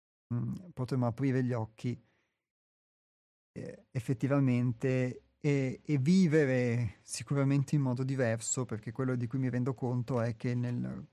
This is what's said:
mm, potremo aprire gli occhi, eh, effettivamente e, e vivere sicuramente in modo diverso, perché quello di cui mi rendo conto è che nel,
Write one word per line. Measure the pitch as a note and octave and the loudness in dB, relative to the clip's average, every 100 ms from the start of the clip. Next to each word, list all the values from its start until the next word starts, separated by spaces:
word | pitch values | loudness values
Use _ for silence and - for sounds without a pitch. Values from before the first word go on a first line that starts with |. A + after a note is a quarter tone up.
| _ _ _ | _ _ _
mm, | A#2+ A#2+ - F3 | -4 -4 -6 -10
potremo | - B2+ C3+ A#2+ | -8 -4 0 0
aprire | A#2 C3+ B2+ | 0 0 2
gli | B2 | 0
occhi, | A#2+ A2 - B2 A#2 _ _ _ _ _ _ _ _ _ _ _ _ _ _ _ | -2 -4 -6 -6 -6 _ _ _ _ _ _ _ _ _ _ _ _ _ _ _
eh, | - - - _ | -12 -12 -14 _
effettivamente | C3 - C3 C3 C#3+ C3+ B2 B2 A#2 C3+ B2+ B2+ - - _ | -6 -4 -2 2 2 4 2 0 -2 0 0 -2 -4 -18 _
e, | D3+ C#3 C3 - | 0 0 0 -4
e | - D3 | -2 0
vivere | C3 F#3+ F3 D#3 C#3 B2+ B2 A#2 A2 - | 4 6 6 6 4 4 2 0 -2 -6
sicuramente | - - - C#3+ C#3 C#3+ C3+ D3+ | -12 -12 -2 0 4 2 2 0
in | |
modo | C3 B2 | 0 0
diverso, | C3 C3+ A#2 A2+ - - B2 | -2 0 0 0 -2 -4 -4
perché | G#2+ - | -6 -8
quello | A2 C3 B2+ | -4 -2 -2
di | A#2+ | -2
cui | C3+ | -2
mi | B2+ | -2
rendo | B2 B2 | 0 -2
conto | B2+ B2 B2 A#2 B2 | -2 -2 -2 0 0
è | A2+ A#2 | 0 -2
che | B2+ B2 | -2 -2
nel, | A#2+ B2 B2+ B2+ - | -2 -4 -6 -8 -14